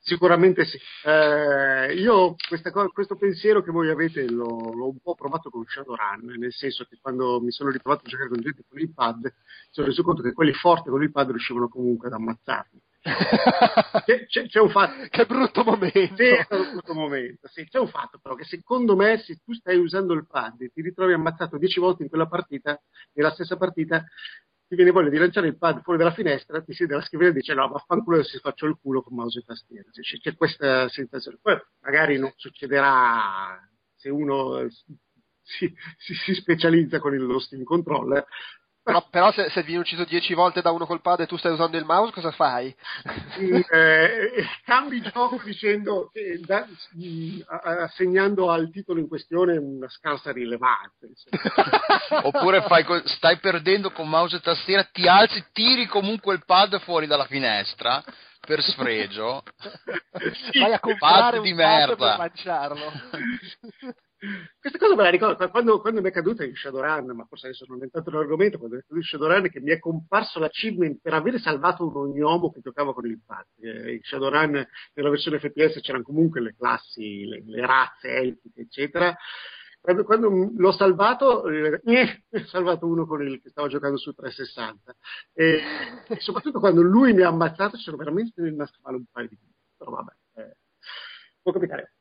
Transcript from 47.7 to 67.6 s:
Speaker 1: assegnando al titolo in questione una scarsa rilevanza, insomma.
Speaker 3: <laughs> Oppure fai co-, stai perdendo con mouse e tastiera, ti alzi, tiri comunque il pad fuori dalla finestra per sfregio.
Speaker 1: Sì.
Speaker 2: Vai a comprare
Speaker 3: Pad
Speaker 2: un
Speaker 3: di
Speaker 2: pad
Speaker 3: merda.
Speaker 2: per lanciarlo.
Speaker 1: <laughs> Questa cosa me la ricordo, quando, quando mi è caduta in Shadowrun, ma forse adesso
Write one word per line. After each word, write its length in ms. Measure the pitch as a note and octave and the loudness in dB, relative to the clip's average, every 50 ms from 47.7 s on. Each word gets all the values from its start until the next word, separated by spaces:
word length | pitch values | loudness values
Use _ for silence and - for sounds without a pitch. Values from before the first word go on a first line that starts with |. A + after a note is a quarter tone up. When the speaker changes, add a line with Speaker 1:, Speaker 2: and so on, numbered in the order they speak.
| E3+ F3 E3+ | -4 -4 -4
Speaker 1:
assegnando 640 | D#3+ - - F#3+ F3+ F3+ F#3+ G3 G3+ G#3 F#3+ F#3 F3 | -8 -2 -2 0 2 4 4 2 2 2 2 2 2
al 220 | E3 E3 E3 E3 | 2 0 0 -4
titolo 280 | E3 G3 G3 - F3 E3 | -6 -14 -8 -6 -4 -4
in 80 | D#3 | -4
questione 480 | C#3+ D#3+ C#3+ - _ E3 F3 F3+ F3 E3+ | -6 -8 -12 -10 _ 0 2 2 2 2
una 300 | D#3 C#3+ C#3 C3+ C3 C3 | 0 -2 -6 -10 -12 -12
scarsa 440 | B2 - - _ D#3 C#3+ C3+ - D3 | -14 -16 -10 _ -6 -6 -6 -6 -10
rilevanza, 760 | C3 B2 A#2+ A#2 A#2+ A#2 C3 B2+ A#2 - - - _ _ - | -8 -6 -6 -6 -6 0 2 2 2 2 -2 -14 _ _ -20
insomma. 1160 | A#2 C3 _ - _ - - - G#3+ - - F#4+ - - - - - F#4+ - - - D4+ D4+ - | -20 -20 _ -10 _ -8 -4 -4 -2 0 2 2 4 2 0 2 2 0 0 2 0 -2 0 0
Speaker 3:
<laughs> 0 | |
Oppure 380 | C4+ - C#4+ - - F#3+ F#3+ D#3+ | 2 0 2 4 4 4 4 4
fai 200 | - F3 E3 D#3+ | 6 4 4 6
co-, 240 | D#3+ F3 E3+ E3 | 4 0 -2 0
stai 300 | - - - - E3 F3 | -4 -6 2 4 4 4
perdendo 540 | E3 - G3 F3 E3+ D3+ F3+ F#3+ G3+ F#3+ F#3 | 4 2 -2 -2 0 2 2 2 2 0 -4
con 180 | - - D#3+ D3+ | -6 -6 -6 0
mouse 280 | D#3 E3 F3 E3+ D3+ | 2 2 2 2 -2
e 40 | F3 | -4
tastiera, 420 | - E3+ E3 - - - F#3+ G3 F#3 _ | -2 -2 -2 -2 0 2 2 2 2 _
ti 160 | _ F3+ F3 | _ 2 6
alzi, 380 | F3 F3+ G3 A3 A3 - G#3 - _ _ | 8 8 8 8 6 2 -8 -10 _ _
tiri 320 | G#3+ A3 B3 C4 B3 A#3+ | 0 2 2 2 2 0
comunque 480 | F#3+ - G#3 G3 G3+ A3 G#3 - G3 F#3+ | 0 0 -2 0 0 -4 -2 -2 -2 -2
il 100 | F3 _ | -2 _
pad 360 | - F3+ F#3 G3+ G#3 F#3+ F#3+ | 4 4 4 4 4 0 -6
fuori 260 | - - F3 D#3+ D#3 | -4 -2 -2 -2 0
dalla 200 | D3 D3 C#3+ C3+ | 0 0 0 0
finestra 760 | B2 C3 C#3 C3+ A#2 G#2+ G2+ G2+ - - - A2 A#2 B2+ C#3+ - - - - - - _ _ | -2 -4 -2 0 0 0 0 -4 -6 -10 -4 -2 -2 -2 -2 -4 -10 -20 -20 -20 -20 _ _
per 240 | - - D#3 D3 - | -6 -4 -2 -2 0
sfregio. 800 | - - C3 C3 B2 A2+ A2 G#2 G2 G2 G#2+ G#2+ A#2 C3 C#3 _ - _ _ - G#3 - - _ - - - _ _ _ F3 - - - - C4 A#3+ | -2 -2 -2 -2 -2 -2 -2 -4 -6 -6 -6 -6 -6 -6 -8 _ -18 _ _ -18 -18 -18 -16 _ -10 -10 -10 _ _ _ -8 -8 -8 -8 -8 -10 -2
Speaker 1:
Sì. 100 | A#3 C4 | 0 2
Speaker 2:
Vai 140 | A3 G#3+ A3+ | 2 2 0
a 60 | - | 0
comprare 580 | - A3+ A3 G3 D3+ D3+ E3+ G3 A#3 A#3+ A#3+ | -2 -4 -2 2 4 6 6 6 6 4 2
Speaker 3:
Pad 0 | |
Speaker 2:
un 60 | A3+ G#3+ | 0 -2
Speaker 3:
di 100 | F#3+ F3 | -4 0
Speaker 2:
pad 40 | E3 | 2
Speaker 3:
merda. 360 | D#3+ D#3 D#3+ D#3 D3 C3 A#2+ | 4 6 6 4 4 2 0
Speaker 2:
per 220 | G#2 B2+ A2+ G#2 | 0 2 0 2
lanciarlo. 760 | G2+ E3+ E3 _ - - F#3 E3+ D3+ C#3 C#3+ D3 D3 D3+ D3+ | 0 -2 -6 _ -12 -8 -4 -4 -4 -4 -6 -8 -8 -10 -10
Speaker 1:
<laughs> 1040 | D3+ C#3+ - - - D3+ A#3+ A#3 B3 - F#3 F3+ - _ - A3+ - _ C4+ B3+ A#3+ _ _ _ _ _ - G3+ G3+ F#3 E3 - _ _ | -12 -14 -14 -12 -12 -8 -8 -8 -8 -8 -12 -18 -20 _ -20 -20 -20 _ -16 -16 -16 _ _ _ _ _ -12 -12 -12 -12 -14 -20 _ _
Questa 180 | _ C#4 C#4 | _ -12 -4
cosa 160 | - G#4 G#4+ F#4+ | 2 4 4 6
me 60 | A3 | 6
la 80 | G3+ F3 | 6 4
ricordo, 400 | F3+ F3 A3 G#3 E3 - F#3 F#3 | 4 4 2 2 0 0 -4 0
quando, 320 | - A#3+ A#3+ A#3 G#3+ G3 | 0 2 4 4 4 4
quando 180 | - A3 A3+ G#3+ | 2 -2 -2 0
mi 100 | F#3 F#3+ | -2 0
è 20 | |
caduta 320 | F#3 F3 D#3+ F#3+ A#3 A3 D#3 | -2 0 -2 -2 -2 -2 -6
in 100 | B2+ C#3+ | -8 -8
Shadowrun, 520 | - - C#3+ C3 C3+ C3+ D3+ D#3 D3 B2+ B2+ A#2+ | -12 -12 -8 -6 -4 -2 -2 -2 -4 -4 -8 -12
ma 100 | A#2 A2+ | -12 -14
forse 220 | _ - - - | _ -20 -18 -16
adesso 180 | C3 C3 - | -16 -16 -16